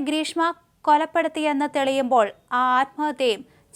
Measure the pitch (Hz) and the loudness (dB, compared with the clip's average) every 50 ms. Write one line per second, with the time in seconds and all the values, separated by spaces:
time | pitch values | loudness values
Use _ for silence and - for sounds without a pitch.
0 | 269 294 302 311 302 - - 339 330 339 339 - _ _ _ _ - 311 302 294 | 0 -2 -2 -2 -4 -4 -2 -2 -2 -2 -4 -6 _ _ _ _ 2 2 2 2
1 | 320 311 - 339 330 311 320 311 302 302 294 269 294 285 - 277 277 262 269 269 | 2 0 -2 -2 -2 -2 -2 -2 -2 -2 0 0 -2 -2 -2 -2 0 0 0 0
2 | 262 240 262 233 214 196 - _ _ - 254 247 254 254 254 254 269 269 - 294 | 0 2 4 4 2 2 -2 _ _ -4 -2 0 0 2 2 0 0 -2 -4 -6
3 | 302 302 - - 262 240 202 190 - - _ _ _ _ - | -6 -4 -4 -2 -2 -2 -2 -2 -6 -14 _ _ _ _ -2